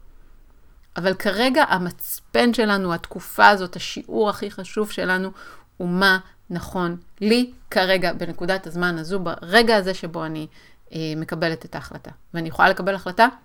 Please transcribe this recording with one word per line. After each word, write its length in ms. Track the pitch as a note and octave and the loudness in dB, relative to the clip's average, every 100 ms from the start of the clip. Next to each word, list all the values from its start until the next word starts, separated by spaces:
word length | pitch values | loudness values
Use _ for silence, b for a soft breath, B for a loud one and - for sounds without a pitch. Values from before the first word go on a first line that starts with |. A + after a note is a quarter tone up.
| - - - - - - - - - - | -20 -20 -20 -20 -20 -20 -20 -20 -16 -4
אבל 180 | F3+ | -2
כרגע 500 | F#3 G#3 F#3+ B3+ C4+ C#4+ | 0 -2 0 2 4 4
המצפן 840 | F#3 F3 - - - - A3+ A#3+ | 2 -2 -6 -10 -12 -4 2 2
שלנו, 400 | A#3 G#3+ G3+ F#3 | 2 2 2 0
התקופה 540 | E3+ - F3+ - - G#3 | -4 -6 -14 -6 6 6
הזאת, 280 | G3+ F3+ F3+ | 6 0 -8
השיעור 540 | - - - A3+ G#3 | -10 -10 -6 -2 0
הכי 200 | G3 G3+ | -2 -6
חשוב 400 | G#3 F#3 - G#3 | -10 -8 -4 -4
שלנו, 400 | - F3+ F#3 F#3+ F#3+ B B B - | -2 -2 0 -2 -8 B B B -8
הוא 120 | F3+ | -2
מה 300 | F3+ F#3+ F#3 - b - | 2 4 4 0 b -10
נכון 460 | F3 - F#3 F3 F3 - - | -10 -6 -4 -4 -4 -12 -4
לי 320 | G#3 A#3+ B3 - - | 2 2 2 -6 -4
כרגע, 420 | G#3+ F#3 F#3+ F3+ | 0 2 2 0
בנקודת 540 | D#3+ E3+ E3 F3 F#3+ E3 | -2 -6 -4 -2 -2 -4
הזמן 320 | E3+ F3 E3 | -2 -2 -2
הזו, 200 | D#3+ G3 | -4 -4
ברגע 580 | F3 D#3+ E3+ G#3+ A3+ A3 | -4 -8 2 4 6 4
הזה 180 | F#3 | 2
שבו 300 | F#3 F3 E3 | -4 -6 -8
אני, 220 | D#3+ D#3 D#3 b b b - | -8 -8 -10 b b b -14
אה, 60 | E3 D#3+ D#3 | -8 -6 -6
מקבלת 480 | D#3+ E3 E3 E3 | -6 -2 -2 -4
את 100 | - | -8
ההחלטה. 360 | D#3 - D#3 - - - | -12 -12 -16 -16 -20 -12
ואני 140 | E3+ E3 | -8 -4
יכולה 200 | - F3+ | 2 4
לקבל 260 | F#3+ F#3+ | 4 -2
החלטה 340 | G3 F3+ F3+ A#3+ - | -4 -2 4 4 2